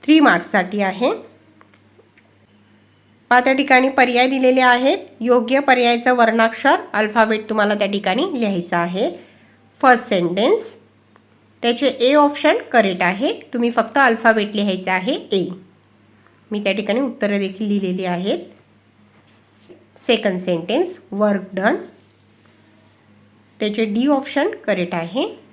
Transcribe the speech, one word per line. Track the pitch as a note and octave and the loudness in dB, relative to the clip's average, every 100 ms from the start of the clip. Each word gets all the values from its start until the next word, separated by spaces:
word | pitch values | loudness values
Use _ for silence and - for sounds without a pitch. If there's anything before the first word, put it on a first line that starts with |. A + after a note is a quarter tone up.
थ्री | - D#4 | 4 6
मार्क्ससाठी | C#4 F3 - G#3 F#3 G#3 | 6 2 0 -2 -2 -2
आहे. | G3 F#3+ B3 A4 - _ _ _ _ _ _ _ _ _ _ _ _ _ _ _ _ _ _ _ _ | -4 -2 -2 -2 -10 _ _ _ _ _ _ _ _ _ _ _ _ _ _ _ _ _ _ _ _
पहा | B3 | 2
त्या | B3 | 2
ठिकाणी | C4 C4+ B3+ C4 | 0 4 4 4
पर्याय | C4+ B3+ A#3+ B3+ | 2 2 4 2
दिलेले | C4+ B3+ B3+ | 2 2 4
आहेत. | B3+ B3 C4 F4 - - | 4 4 2 0 -4 -8
योग्य | A#3 B3 A3+ C4+ | 2 2 2 -2
पर्यायाचं | C#4+ B3 A#3+ A#3+ B3 | 2 2 4 2 0
वर्णाक्षर | B3 A3+ A3+ A3+ A#3 C#4 E4+ - | 2 2 2 0 0 0 0 0
अल्फाबेट | G#3 G#3+ A3 A3 G#3+ G#3+ | -4 -2 2 2 0 -4
तुम्हाला | A3 G#3 | -2 0
त्या | G#3 G3 | 0 -2
ठिकाणी | G3+ G3+ F#3+ F#4 D4 | -2 -2 -2 -2 -2
लिहायचं | A3 G3 F3 F3 | -4 -4 -4 -4
आहे. | E3+ F3+ C4+ F4 - _ _ _ _ _ | -2 -2 -4 -6 -20 _ _ _ _ _
फर्स्ट | C4+ A#3+ A#3+ | 4 4 2
सेंटेन्स, | G3 F3 F3+ A#3+ A4+ - - _ _ _ _ _ _ _ _ | -2 -2 0 0 0 -2 -18 _ _ _ _ _ _ _ _
त्याचे | A#3 A#3+ C#4 | -4 0 -2
ए | - A#3+ | 0 2
ऑप्शन | D4 C#4+ C#4+ D4+ G#4+ - | 4 4 2 0 0 0
करेक्ट | A#3+ G3+ F3+ | 2 2 0
आहे. | F3+ F#3+ C#4 A#4 - | -2 0 -4 -4 -8
तुम्ही | B3 A#3 | -4 -2
फक्त | A#3 A#3 - | 0 -2 2
अल्फाबेट | C4+ A3+ A#3 A3 G#3 | 2 4 2 2 0
लिहायचं | G#3 G3+ F#3 F#3 | -2 -2 -2 -2
आहे | F#3 F#3 | -4 -2
ए. | D#4 - G3 D#3+ - - _ _ _ _ _ _ _ _ | -6 -4 -4 -4 -8 -18 _ _ _ _ _ _ _ _
मी | G#3+ | -6
त्या | G3+ | -4
ठिकाणी | G3 G3+ G#3+ | -4 -2 -2
उत्तरं | C4+ A#3 G3+ G3+ | -2 -4 -4 -2
देखील | F#3+ F#3+ G#3+ | -4 -6 -4
लिहिलेली | G3+ F#3+ F#3 | -2 -2 -4
आहेत. | F#3 F3 F#3+ E4 - - _ _ _ _ _ _ _ _ _ _ _ - _ _ - | -4 -4 -4 -6 -8 -20 _ _ _ _ _ _ _ _ _ _ _ -20 _ _ -2
सेकंड | A3+ G#3+ F#3 | 0 0 -4
सेंटेन्स, | F#3 E3+ E3+ A#3+ F4 - _ | -4 -4 -2 -4 -4 -8 _
वर्क | G3+ G#3 G3+ F3+ | -2 -2 -2 -6
डन, | F#3+ G3+ E4+ - - _ _ _ _ _ _ _ _ _ _ _ _ _ _ _ _ | -4 -2 -2 -8 -20 _ _ _ _ _ _ _ _ _ _ _ _ _ _ _ _
त्याचे | G#3+ G#3 | -6 -2
डी | A3+ G#3 C4+ | -2 0 0
ऑप्शन | C#4 C#4 - E4 - - | 0 -2 -4 -4 -4 -6
करेक्ट | F#3+ F3 | -4 -4
आहे. | F3+ E3+ G3 F#4+ - _ | -6 -6 -6 -6 -8 _